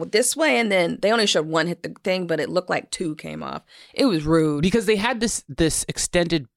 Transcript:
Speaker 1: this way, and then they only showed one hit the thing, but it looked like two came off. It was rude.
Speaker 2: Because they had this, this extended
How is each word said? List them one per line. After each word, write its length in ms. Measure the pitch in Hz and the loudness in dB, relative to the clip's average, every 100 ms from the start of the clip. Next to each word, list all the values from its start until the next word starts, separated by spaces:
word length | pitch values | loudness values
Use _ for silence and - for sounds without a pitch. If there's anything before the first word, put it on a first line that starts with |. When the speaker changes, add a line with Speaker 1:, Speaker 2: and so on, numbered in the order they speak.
| 170 | -2
Speaker 1:
this 240 | 214 247 277 | 0 0 0
way, 220 | 311 247 | 2 2
and 140 | 226 | 2
then 260 | 190 170 - | 2 2 0
they 120 | 196 | 2
only 140 | 233 202 | 2 2
showed 200 | 175 156 | 0 0
one 220 | 160 165 | 0 0
hit 140 | 170 | -4
the 100 | 160 - | -8 -6
thing, 240 | 208 185 175 | -2 -2 -2
but 140 | 160 | -2
it 80 | - | -2
looked 220 | 170 180 | -2 -2
like 200 | - - | -4 -6
two 240 | - 180 | -8 -6
came 280 | 151 - - | -8 -10 -10
off. 200 | 78 - - - - | -10 -10 -14 -20 -10
It 120 | - 277 | 0 0
was 180 | 165 | 2
rude. 380 | 151 165 156 147 | 2 2 2 2
Speaker 2:
Because 240 | 180 226 202 | 2 2 2
they 100 | 214 | 2
had 240 | 226 254 | 0 0
this, 240 | 220 - - | -2 -4 -6
this 360 | 135 160 - - | -2 0 0 -4
extended 600 | - - 180 165 165 131 | -6 -2 0 0 0 -2